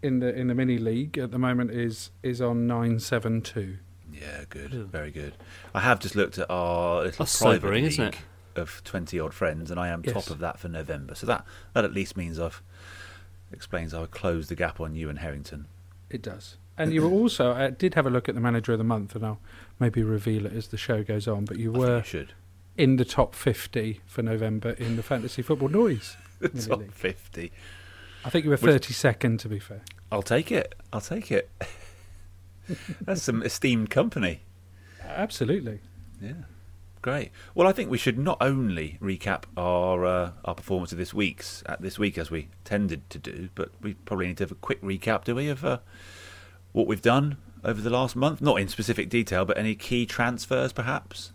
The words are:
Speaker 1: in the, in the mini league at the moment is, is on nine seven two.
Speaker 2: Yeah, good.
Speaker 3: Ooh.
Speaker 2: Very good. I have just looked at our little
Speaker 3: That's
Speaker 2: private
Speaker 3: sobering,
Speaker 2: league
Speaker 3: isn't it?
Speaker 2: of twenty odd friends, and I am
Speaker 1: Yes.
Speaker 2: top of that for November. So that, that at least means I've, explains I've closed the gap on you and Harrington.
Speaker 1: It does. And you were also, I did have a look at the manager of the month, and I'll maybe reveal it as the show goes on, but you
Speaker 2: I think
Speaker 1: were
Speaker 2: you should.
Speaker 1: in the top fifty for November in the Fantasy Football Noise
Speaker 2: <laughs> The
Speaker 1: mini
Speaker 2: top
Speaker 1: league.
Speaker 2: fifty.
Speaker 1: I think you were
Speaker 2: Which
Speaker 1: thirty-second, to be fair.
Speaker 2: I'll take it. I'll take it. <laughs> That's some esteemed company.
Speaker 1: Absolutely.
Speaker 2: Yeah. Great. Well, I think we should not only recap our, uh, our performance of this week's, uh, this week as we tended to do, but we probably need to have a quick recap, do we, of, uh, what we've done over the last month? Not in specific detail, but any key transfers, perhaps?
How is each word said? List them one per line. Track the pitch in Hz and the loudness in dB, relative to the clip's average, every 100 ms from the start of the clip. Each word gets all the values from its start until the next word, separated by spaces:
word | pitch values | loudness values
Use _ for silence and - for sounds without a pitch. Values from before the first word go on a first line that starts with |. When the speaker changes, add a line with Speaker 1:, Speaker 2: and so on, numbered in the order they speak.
Speaker 1:
in | 147 127 | 2 2
the, | 123 | 2
in | 120 127 | 0 0
the | 123 | 2
mini | 127 120 | 4 4
league | 113 113 147 151 | 2 0 -2 -4
at | 123 | -2
the | 123 | 0
moment | 127 123 120 | 2 2 0
is, | 117 120 110 - - | 0 -2 -4 -12 -6
is | 131 120 | -4 0
on | 123 117 120 | 2 2 2
nine | 117 117 117 | 2 2 2
seven | - 120 113 113 | 2 0 2 -2
two. | 113 - 98 95 - - 78 | -2 -6 -6 -8 -14 -20 -18
Speaker 2:
Yeah, | 73 73 73 71 | -14 -12 -12 -12
good. | 69 71 | -12 -10
Speaker 3:
Ooh. | 127 101 | -8 -8
Speaker 2:
Very | 85 73 | -8 -8
good. | 73 73 - - - - | -8 -10 -12 -20 -20 -8
I | - | 0
have | 110 117 | 4 4
just | 98 104 | 2 2
looked | 98 - | 2 2
at | 85 | -2
our | 90 87 85 87 87 | 0 2 2 2 2
little | 85 - 151 | 0 -2 -2
Speaker 3:
That's | - | 4
Speaker 2:
private | 117 113 | 6 6
Speaker 3:
sobering, | 101 104 | 4 2
Speaker 2:
league | 151 | 2
Speaker 3:
isn't | 151 110 | 2 0
it? | - - - - - | -2 -14 -20 -10 -8
Speaker 2:
of | 85 - - | -6 -8 -8
twenty | 95 82 90 | -6 -4 -4
odd | 80 | -4
friends, | - 87 78 80 | 0 -2 -2 -6
and | 87 | -4
I | 87 | -2
am | 85 85 | -2 -2
Speaker 1:
Yes. | |
Speaker 2:
top | 110 - | -4 -4
of | 78 | -6
that | 82 - | -6 -6
for | 90 | -8
November. | 82 76 76 67 - | -8 -6 -8 -8 -8
So | 117 | -2
that, | 117 - - - | -2 -4 -18 -2
that | - | 2
at | 104 | 2
least | 98 95 - | 0 -4 -4
means | 85 82 | -6 -4
I've, | 85 - - - - - - - - - - | -6 -6 -20 -20 -18 -18 -18 -18 -20 -20 -18
explains | - - 90 82 | -16 -8 -6 -4
I've | 82 82 | -6 -8
closed | - 95 85 76 | -4 0 0 -2
the | 82 | -4
gap | 87 - | -4 -4
on | 80 78 | -6 -4
you | 80 | -6
and | 71 | -6
Harrington. | 85 71 71 73 76 - - - - | -6 -8 -10 -12 -14 -18 -20 -20 -12
Speaker 1:
It | 123 | -10
does. | 110 - - - - - | -8 -12 -16 -20 -20 0
And | 160 | 2
you | 160 | 6
were | 160 | 6
also, | 190 233 - 123 | 6 4 4 4
I | 123 135 | 4 2
did | 127 185 | 2 2
have | 156 135 | 4 4
a | |
look | 123 - | 2 2
at | - | 0
the | |
manager | 120 117 110 | 2 2 2
of | 113 | 2
the | |
month, | 113 113 98 - | 4 2 0 -4
and | 107 | -4
I'll | 107 - - - - | -6 -10 -20 -20 0
maybe | 123 113 | 2 4
reveal | 110 107 101 110 101 | 2 2 2 0 0
it | |
as | 107 110 | -4 -6
the | 107 | -8
show | - 110 | 0 0
goes | 104 107 104 | 2 -2 0
on, | 101 104 | -2 -2
but | 98 | -2
you | 113 | 0
Speaker 2:
I | |
think | 120 127 | 2 4
Speaker 1:
were | 120 | 4
Speaker 2:
you | |
should. | 110 80 69 - - - - - | 0 -6 -8 -14 -20 -20 -20 4
Speaker 1:
in | 139 135 | 6 6
the | 123 | 4
top | - 120 - | 4 2 2
fifty | - 113 - 123 110 104 - | 0 0 -2 -2 -2 -4 -8
for | - | -2
November | 113 110 110 110 113 | 0 0 0 0 -2
in | 113 117 117 | -4 -2 -2
the | |
Fantasy | 113 131 117 - | 0 -2 -2 -6
Football | 123 151 139 | 0 2 4
Noise | 180 226 120 - - - | 6 4 4 -4 -16 -20
Speaker 2:
<laughs> | - | -4
The | 127 | -4
Speaker 1:
mini | 127 110 | -2 -2
Speaker 2:
top | 127 | -2
Speaker 1:
league. | 101 | -4
Speaker 2:
fifty. | 95 92 92 - - 85 - - - - - - - 131 | -4 -4 -4 -12 -10 -10 -12 -18 -18 -18 -20 -20 -10 0
Speaker 1:
I | |
think | 170 151 | 2 4
you | |
were | 139 | 6
Speaker 2:
Which | 120 | 8
Speaker 1:
thirty-second, | 139 - 120 139 113 127 113 | 8 6 2 2 4 2 2
to | 113 | -2
be | 104 | -6
fair. | - 98 - - - | -8 -14 -16 -18 -4
Speaker 2:
I'll | 107 | -2
take | 98 123 165 | 2 2 4
it. | 220 - - - | 0 0 -8 -8
I'll | 107 | -8
take | - 196 - | -4 -6 0
it. | 101 - - | 0 0 -8
<laughs> | - - - - - - - - - - - 180 - 160 | -10 -10 -16 -18 -18 -18 -18 -18 -20 -20 -10 -10 -8 -10
That's | - 190 | -2 -2
some | - 113 | 0 0
esteemed | 113 - 139 120 110 | 0 0 4 4 4
company. | - 226 - 92 85 - - - - - - | 2 2 2 0 -2 -10 -20 -20 -20 -20 -16
Speaker 1:
Absolutely. | - 76 208 - 117 190 123 104 - - - - | -10 -4 -4 -2 0 0 -2 -10 -12 -18 -18 -12
Speaker 2:
Yeah. | 98 165 - - - - - - | -12 -10 -14 -18 -20 -20 -20 -8
Great. | - 143 120 - - | -4 -2 -4 -10 -10
Well, | - 180 | 4 6
I | |
think | 190 208 | 6 0
we | 120 | 2
should | - 113 | 2 2
not | 147 - | 0 2
only | 131 135 117 85 78 85 | 2 4 2 0 -4 -4
recap | 98 92 - 95 - - | -4 -2 -2 -2 -4 -2
our, | 90 90 90 90 90 | 2 4 4 4 4
uh, | 90 90 87 - | 2 0 -4 -6
our | 85 | -6
performance | - 95 87 | -2 -2 -2
of | 85 | -6
this | 90 | -6
week's, | 104 98 - - - - | 0 0 0 -12 -12 -10
uh, | - | -8
this | 92 - | -8 0
week | 104 - | 0 0
as | 80 | -4
we | 82 73 - | -4 -6 -14
tended | - 104 101 80 - | -4 0 0 -2 -8
to | - | -12
do, | - - 92 - | -10 -10 -10 -6
but | 90 - | -8 -6
we | 104 95 | -10 -10
probably | - 101 90 | -6 -2 -2
need | 90 | -2
to | 95 | -4
have | |
a | 90 | -6
quick | - - | -4 -4
recap, | 98 95 - 110 - | -2 -4 0 0 0
do | 120 | -2
we, | 147 | -2
of, | 135 143 | -2 -2
uh, | 127 - - - - - - - - - | -2 -6 -20 -18 -18 -18 -18 -20 -20 -6
what | - 117 | 0 2
we've | 104 | 4
done | 117 127 147 143 - - - | 4 4 4 -2 -10 -6 -2
over | 107 | -2
the | 107 | 2
last | 123 127 123 | 2 2 2
month? | 139 156 | 0 2
Not | 143 98 | 4 4
in | 98 | 2
specific | - 107 110 92 | -2 0 0 2
detail, | 120 110 92 | 2 2 2
but | 95 - | 2 2
any | 110 104 | 2 -2
key | - 123 117 | 0 0 0
transfers, | - 120 120 - 127 127 | 0 0 0 -2 0 0
perhaps? | - 117 143 - - - | -2 -2 -4 -6 -14 -14